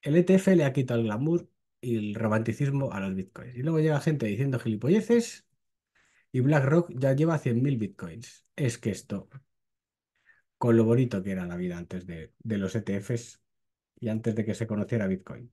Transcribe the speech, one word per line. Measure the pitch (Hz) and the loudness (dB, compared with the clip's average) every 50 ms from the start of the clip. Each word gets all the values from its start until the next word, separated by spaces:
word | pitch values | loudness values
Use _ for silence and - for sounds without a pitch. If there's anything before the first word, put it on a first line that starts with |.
| - | -2
El | 151 147 | 2 2
E | 170 175 | 4 6
T | 180 190 | 6 4
F | 190 190 190 190 | 4 6 6 4
le | 175 151 | 6 4
ha | 135 131 | 4 2
quitado | 143 131 127 120 117 | 0 -2 0 0 0
el | 117 | 0
glamour | 110 104 110 139 156 170 175 170 _ _ _ _ _ _ _ | 0 -2 -2 0 0 0 0 -2 _ _ _ _ _ _ _
y | - 127 117 110 | -6 -4 -4 -2
el | 107 104 104 | -2 -4 -4
romanticismo | 110 113 110 107 110 113 117 107 - 143 139 139 139 135 - 98 | -2 0 2 2 2 0 0 -2 -2 -2 0 0 0 -2 -2 -4
a | 196 | -4
los | 190 196 190 | -4 -4 -4
bitcoins. | 190 190 - _ - - 127 127 | -4 -6 -8 _ -18 -16 -14 -10
Y | 120 131 | -6 -4
luego | 160 165 156 | 0 0 2
llega | 156 160 151 139 | 2 2 2 2
gente | - 165 156 139 123 | 2 0 0 0 -2
diciendo | 107 101 104 139 139 131 123 | -2 -2 -2 0 -2 -2 -2
gilipolleces | - 117 110 104 110 131 180 214 214 - 233 240 233 - - - _ _ _ _ _ _ _ _ _ _ _ _ _ _ _ _ _ _ - | -2 -2 -4 -2 2 2 2 2 4 4 2 2 2 0 -8 -18 _ _ _ _ _ _ _ _ _ _ _ _ _ _ _ _ _ _ -2
y | 127 | 0
BlackRock | 127 143 156 147 131 135 151 175 175 - 175 | 2 4 4 4 4 4 4 2 2 0 -4
ya | 147 127 135 135 | -2 0 0 2
lleva | 139 156 165 165 | 2 2 2 0
cien | 147 - 135 117 117 127 | 0 0 0 0 2 2
mil | 143 143 | 0 0
bitcoins. | 117 107 95 - - - 87 80 117 117 - - - _ _ _ | -2 -4 -6 -8 -12 -14 -14 -14 -16 -18 -20 -20 -20 _ _ _
Es | - 151 123 117 - | -4 -2 -2 -2 -2
que | - 113 | -4 -4
esto, | 98 - - _ 107 95 - _ _ - _ _ _ _ _ _ _ _ _ _ _ _ _ _ _ _ _ _ _ _ _ _ _ | -4 -6 -6 _ -8 -8 -8 _ _ -20 _ _ _ _ _ _ _ _ _ _ _ _ _ _ _ _ _ _ _ _ _ _ _
con | _ - 120 117 113 | _ 2 4 6 6
lo | 113 | 6
bonito | 113 117 123 131 123 - 98 92 | 6 4 4 2 2 0 -4 -4
que | 98 95 | -4 -4
era | 92 90 | -4 -4
la | 87 87 | -6 -6
vida | 90 90 90 87 | -6 -6 -6 -6
antes | 87 87 82 - 90 87 | -8 -10 -10 -10 -10 -10
de, | 95 85 80 80 - _ _ | -10 -14 -14 -14 -16 _ _
de | - 113 110 | -8 -4 -4
los | 101 95 92 - | -2 -2 -2 -4
E | 113 | -4
T | 104 - 98 | -4 -2 -4
Fs | 98 98 - 123 117 - - - _ _ _ _ _ _ _ _ _ _ _ _ _ | -4 -4 -4 -6 -6 -6 -10 -20 _ _ _ _ _ _ _ _ _ _ _ _ _
y | - 110 | -6 -6
antes | 110 110 110 117 110 | -6 -2 -2 -2 -2
de | 110 107 | -2 -2
que | 110 104 | -4 -4
se | - 117 | -4 -4
conociera | 107 110 104 104 - - 117 104 | -4 -2 -4 -4 -2 -2 -2 0
Bitcoin. | 95 95 92 - - - 60 - 120 | -2 -2 -4 -6 -14 -16 -16 -18 -20